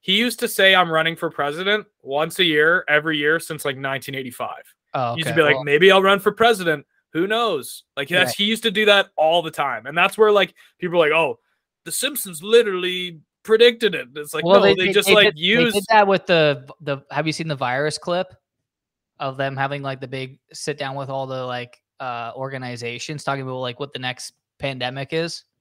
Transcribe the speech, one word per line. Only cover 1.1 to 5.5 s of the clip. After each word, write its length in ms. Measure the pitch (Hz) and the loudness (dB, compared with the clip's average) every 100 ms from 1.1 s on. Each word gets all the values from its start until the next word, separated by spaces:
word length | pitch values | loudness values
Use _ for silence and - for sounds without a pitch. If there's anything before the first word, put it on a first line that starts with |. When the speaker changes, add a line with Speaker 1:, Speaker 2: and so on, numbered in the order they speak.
| 165 | -2
Speaker 1:
for 120 | 165 | -6
president," 580 | - 143 156 185 214 208 _ | -4 -4 -4 -2 -2 -4 _
once 360 | 131 139 165 - | -6 -4 -4 0
a 60 | 180 | 2
year, 400 | 151 156 180 - | 4 4 2 2
every 300 | 151 156 151 | 0 2 -2
year 200 | 147 165 | 0 0
since, 260 | - 151 147 | -2 -8 -6
like, 100 | 131 | -6
nineteen 400 | 135 135 - 131 | -6 -8 -8 -10
eighty-five. 480 | 127 120 110 - - _ _ | -10 -10 -10 -12 -20 _ _
Speaker 2:
Oh, 200 | 143 120 | -4 -4
Speaker 1:
He 60 | 120 | -4
used 80 | 151 | -2
to 60 | |
Speaker 2:
okay. 60 | 160 | 2
Speaker 1:
be 20 | |
like, 120 | 151 | 4